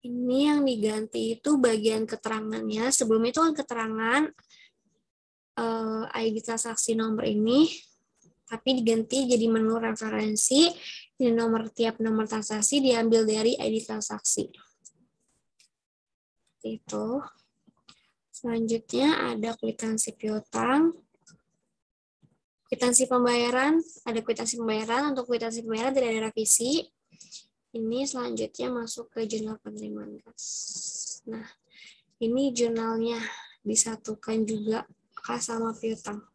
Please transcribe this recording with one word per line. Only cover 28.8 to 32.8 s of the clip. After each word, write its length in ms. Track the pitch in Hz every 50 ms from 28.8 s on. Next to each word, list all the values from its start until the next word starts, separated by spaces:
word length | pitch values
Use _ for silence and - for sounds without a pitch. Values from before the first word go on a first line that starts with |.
| 233 226 - 240 233 _
ke 160 | _ 226 226
jurnal 320 | 214 220 214 214 214 220 214
penerimaan 640 | _ 214 214 214 214 214 208 208 202 208 214 214
kas. 240 | _ 226 226 - - - - - - - - - - - - - - - - - _
Nah, 160 | 226 220 226 220 - - _ _ _ _ - - - - _ _ _ _ _
ini 320 | 233 226 240 262 277 277 240
jurnalnya 640 | 233 240 233 233 226